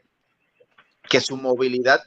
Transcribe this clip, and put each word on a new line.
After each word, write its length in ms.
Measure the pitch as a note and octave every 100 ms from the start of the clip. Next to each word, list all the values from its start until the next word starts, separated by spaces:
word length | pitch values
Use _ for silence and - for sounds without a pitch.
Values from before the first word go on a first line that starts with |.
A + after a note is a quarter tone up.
| _ _ _ _ _ _ _ _ _ _ -
que 120 | C3
su 160 | - C3+
movilidad 640 | C3 B2 C3 B2+ B2 C3